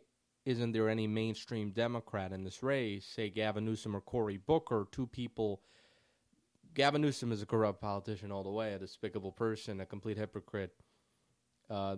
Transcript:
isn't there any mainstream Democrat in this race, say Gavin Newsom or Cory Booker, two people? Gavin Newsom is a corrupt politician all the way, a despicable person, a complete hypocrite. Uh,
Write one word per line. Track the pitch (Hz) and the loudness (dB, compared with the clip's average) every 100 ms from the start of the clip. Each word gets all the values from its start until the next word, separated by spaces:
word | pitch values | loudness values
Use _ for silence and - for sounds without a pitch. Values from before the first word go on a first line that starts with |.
| - _ _ _ 135 | -6 _ _ _ -2
isn't | 120 117 | 0 2
there | 113 110 | 4 4
any | 110 110 | 4 2
mainstream | 110 110 107 - 117 104 | 2 0 -2 -4 -4 -2
Democrat | 98 117 117 - 104 95 | 0 0 0 -4 -4 -2
in | 95 | -4
this | 95 - | -6 -4
race, | 131 139 113 101 - | 0 2 0 -2 -6
say | - 107 | -4 -2
Gavin | 104 107 104 | 2 2 2
Newsom | 110 110 110 101 | 0 -2 -2 -6
or | |
Cory | - 123 107 98 | -2 0 0 0
Booker, | 120 160 - 113 98 | 2 2 4 0 0
two | - 123 | -4 -6
people? | - 120 - 107 98 _ - _ _ _ _ _ _ _ _ - | -4 -6 -2 -2 -2 _ -20 _ _ _ _ _ _ _ _ -4
Gavin | - 143 147 | 4 6 6
Newsom | 151 131 120 | 4 2 0
is | 107 | -2
a | 107 | 2
corrupt | 113 107 95 | 4 4 2
politician | 104 101 104 101 101 | -4 -4 -4 -8 -6
all | 98 | -4
the | 95 | -2
way, | 107 110 | -2 -2
a | 98 | -4
despicable | 95 - 104 101 95 | -8 -8 -6 -4 -6
person, | - 113 107 - 95 | -2 0 0 -4 -8
a | 92 | -8
complete | 101 110 104 | -8 -4 -4
hypocrite. | 107 104 - 104 92 - _ _ _ _ _ _ _ _ - | -4 -6 -6 -4 -4 -8 _ _ _ _ _ _ _ _ -8
Uh, | 104 98 | -4 -2